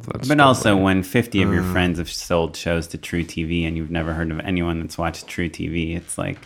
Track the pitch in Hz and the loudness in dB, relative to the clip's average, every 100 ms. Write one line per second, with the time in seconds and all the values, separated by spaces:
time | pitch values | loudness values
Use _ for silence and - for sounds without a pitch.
0 | - - 127 147 139 123 110 98 95 95 | -4 -4 2 6 6 6 4 4 4 2
1 | 90 123 117 101 90 90 90 90 90 85 | 2 0 2 2 4 2 2 2 2 0
2 | 82 - - 87 80 78 85 85 80 - | -4 -8 0 2 2 -2 -2 -2 -2 -10
3 | - 87 80 - 80 85 82 82 78 85 | -4 -4 -2 -4 -2 0 0 -2 -4 -2
4 | 80 80 82 80 - 90 85 82 82 - | -2 -2 -2 -4 -2 0 0 -2 -6 -4
5 | 85 78 - - 85 - 82 82 82 85 | -4 -4 -8 -6 -4 -4 -4 -2 -2 -4
6 | - - - - | -8 -6 -6 -8